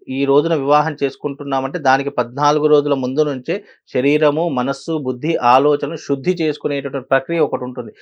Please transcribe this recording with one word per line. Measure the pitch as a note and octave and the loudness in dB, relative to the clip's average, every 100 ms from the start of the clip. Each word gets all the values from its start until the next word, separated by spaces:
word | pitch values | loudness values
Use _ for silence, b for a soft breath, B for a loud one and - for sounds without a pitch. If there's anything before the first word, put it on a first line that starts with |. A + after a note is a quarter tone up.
| - | -8
ఈ | C3 C#3 | -2 2
రోజున | C#3 E3 D#3+ | 4 4 0
వివాహం | C3+ D3 D3+ D3 | 2 2 2 -2
చేసుకుంటున్నామంటే | C#3 C#3 D3+ C#3 C#3+ C3+ C3+ E3 | -4 -4 -8 -8 -4 -2 -2 -2
దానికి | C#3 C3+ C#3 | 2 2 2
పద్నాలుగు | C3+ A#2+ B2+ D3 D3+ D3+ | -4 -4 0 2 2 2
రోజుల | D3 C#3+ | 2 0
ముందు | C#3 B2+ C3+ | 0 -2 0
నుంచే | D3+ C3 B2+ G3 - b _ | -2 -2 -6 -6 -8 b _
శరీరము, | C3 C3+ D3 D3+ D3 E3+ | -2 2 4 2 2 -2
మనస్సు, | B2+ B2+ C3+ - D#3+ | -2 -2 -4 -4 -6
బుద్ధి, | B2+ B2 D3+ E3+ | -4 -4 -2 0
ఆలోచన | A#2+ C3 C#3+ D3 D3 E3 | 4 4 4 2 -2 -6
శుద్ధి | - C3+ C#3+ E3+ | -4 -4 -2 -2
చేసుకునేటటువంటి | D#3 D3 D3 C#3+ C3+ C#3 A#2+ | -2 -2 -4 -4 -6 -6 0
ప్రక్రియ | C3+ C3 E3+ | 0 0 0
ఒకటి | D3 C3 | 0 -2
ఉంటుంది. | B2+ B2+ A#2 - | -6 -8 -10 -12